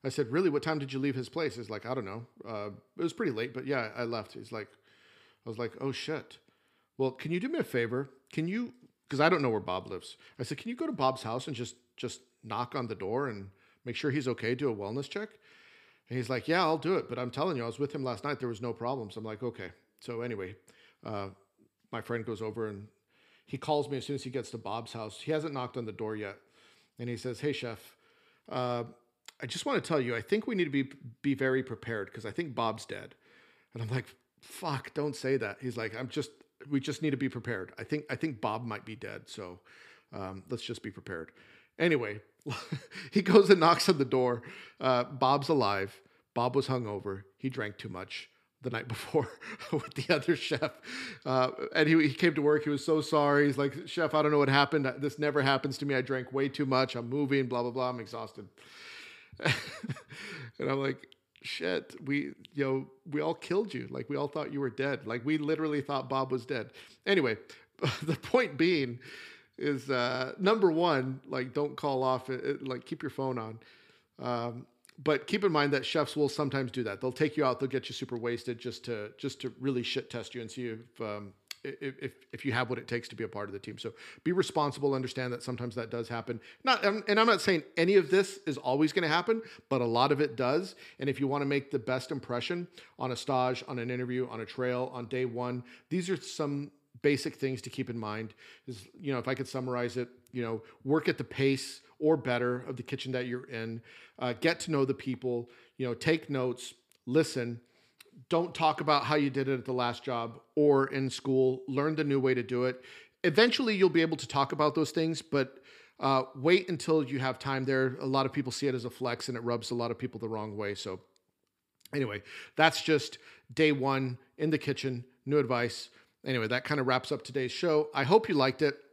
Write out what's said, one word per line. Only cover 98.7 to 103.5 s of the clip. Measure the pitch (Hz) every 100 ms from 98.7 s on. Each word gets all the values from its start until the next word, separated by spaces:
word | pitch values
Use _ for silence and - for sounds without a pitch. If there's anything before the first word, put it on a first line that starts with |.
| 113 - -
you | 143
know, | 131
if | 117
I |
could | 131 135
summarize | 131 127 123 120 120
it, | 120 - _
you | 123
know, | 117 113 - -
work | 131 156 165
at | 156
the |
pace | 131 - 139 135 - - _ _
or | 151 156
better | 131 120 123 123
of | 143 127
the |
kitchen | - 135 131
that | 127 127
you're | 123
in, | 131